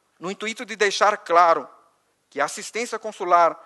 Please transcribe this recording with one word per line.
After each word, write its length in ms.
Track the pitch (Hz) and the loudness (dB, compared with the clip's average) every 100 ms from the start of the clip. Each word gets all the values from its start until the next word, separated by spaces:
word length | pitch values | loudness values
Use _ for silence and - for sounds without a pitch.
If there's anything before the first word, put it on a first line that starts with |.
| _ _ | _ _
no 100 | 165 | -14
intuito 360 | 196 214 220 226 | -10 -10 -10 -12
de 100 | 214 | -2
deixar 400 | 208 - 208 208 | 0 2 0 0
claro 500 | - 170 175 160 - - _ _ _ _ _ | 0 4 4 4 -2 -16 _ _ _ _ _
que 100 | 139 | -6
a 60 | |
assistência 540 | 147 - 202 208 240 214 | -6 -6 -10 -8 -8 -8
consular 600 | 220 202 180 175 165 151 | -12 -10 0 4 4 0